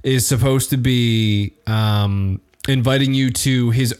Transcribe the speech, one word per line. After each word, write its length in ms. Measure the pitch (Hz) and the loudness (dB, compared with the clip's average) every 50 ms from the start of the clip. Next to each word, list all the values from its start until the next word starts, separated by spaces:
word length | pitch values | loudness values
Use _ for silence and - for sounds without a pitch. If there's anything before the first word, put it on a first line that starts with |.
is 240 | - 131 131 123 117 | -4 -2 0 0 0
supposed 420 | - 139 113 131 135 131 135 - - | 0 0 0 2 2 2 0 0 -2
to 60 | 139 | -2
be, 800 | 131 120 131 127 123 120 117 113 113 110 107 104 101 101 95 - _ - 110 | 0 0 0 2 2 2 2 2 2 2 2 2 0 -2 -4 -6 _ -6 -4
um, 720 | 110 110 110 107 104 104 104 101 98 98 98 95 95 - - _ _ - - | -2 0 0 0 0 0 0 0 0 -2 -2 -2 -4 -6 -8 _ _ -10 -4
inviting 480 | - 135 127 117 135 131 139 139 135 135 | -2 -2 0 0 0 0 0 0 0 0
you 160 | 135 135 127 | 0 0 -2
to 400 | 120 - - 139 131 127 120 120 | -2 -2 -2 0 0 0 0 0
his 240 | 113 127 131 113 - | 0 0 0 -2 -2